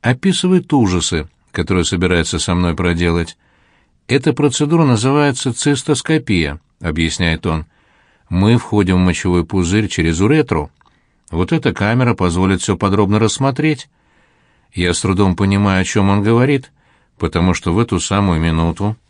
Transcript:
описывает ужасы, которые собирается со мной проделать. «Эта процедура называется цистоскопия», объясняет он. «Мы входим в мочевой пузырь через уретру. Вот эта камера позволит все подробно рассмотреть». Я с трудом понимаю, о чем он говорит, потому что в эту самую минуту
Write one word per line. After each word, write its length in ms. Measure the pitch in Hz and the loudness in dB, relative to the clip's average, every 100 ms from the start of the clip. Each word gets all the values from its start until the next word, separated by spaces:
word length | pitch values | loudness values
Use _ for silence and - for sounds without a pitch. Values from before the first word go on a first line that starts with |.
описывает 680 | 123 123 196 180 185 185 180 | 0 0 0 0 2 2 2
ужасы, 560 | 147 104 90 80 85 76 _ _ | 2 2 0 -2 -4 -6 _ _
которые 320 | - 82 92 | -6 -2 0
собирается 560 | 82 90 90 85 82 85 | 0 0 2 2 0 -4
со 160 | - 90 | -2 0
мной 200 | 87 80 | 0 0
проделать. 640 | 87 85 87 85 82 - _ _ _ _ _ _ _ | -2 0 0 0 -4 -10 _ _ _ _ _ _ _
«Эта 240 | 139 156 | -2 0
процедура 540 | 123 147 - 147 165 151 | 0 0 0 0 2 2
называется 640 | 113 127 143 147 131 135 | 2 2 2 0 -2 -6
цистоскопия», 1080 | 117 147 139 - 143 - 156 156 92 73 76 _ _ | -2 -2 -2 -2 -4 0 -4 0 0 0 -6 _ _
объясняет 680 | 87 76 80 - 87 80 90 | -6 -2 -2 0 -2 -2 -2
он. 200 | 80 78 _ _ _ _ _ _ | -4 -6 _ _ _ _ _ _
«Мы 280 | 87 101 117 | 0 2 2
входим 380 | - 104 92 92 | 2 0 2 2
в 100 | 92 | 2
мочевой 400 | 85 90 87 82 | 0 0 0 0
пузырь 440 | 98 85 104 104 | -2 0 0 -2
через 320 | - 82 82 | -2 -2 0
уретру. 500 | 101 156 135 80 73 _ _ _ _ _ _ | 2 2 0 -2 -6 _ _ _ _ _ _
Вот 220 | 82 90 | -4 -2
эта 220 | 165 131 | 0 -2
камера 400 | 90 101 120 123 | -2 0 2 0
позволит 480 | 104 90 85 95 92 | 0 0 0 0 0
все 160 | - 98 | -2 -2
подробно 420 | 101 98 98 107 | 0 0 2 2
рассмотреть». 680 | 110 - 139 131 156 147 - _ _ _ _ _ _ _ _ | 0 0 -2 0 -2 -4 -8 _ _ _ _ _ _ _ _
Я 200 | - 87 | -4 -2
с 80 | 85 | 0
трудом 340 | 95 95 98 87 | 0 2 2 2
понимаю, 460 | 101 101 101 95 | 0 2 2 0
о 20 | |
чем 260 | 92 107 98 | 0 0 2
он 140 | 101 | 2
говорит, 480 | 101 117 131 139 135 _ _ _ _ _ | 2 2 2 0 -4 _ _ _ _ _
потому 360 | 82 85 90 | -4 0 0
что 200 | 85 - | 0 -2
в 60 | 85 | 0
эту 200 | 117 90 | 0 -2
самую 400 | - 98 101 80 | -2 0 0 0
минуту 560 | 82 80 82 85 101 110 _ | 0 0 0 -2 -6 -6 _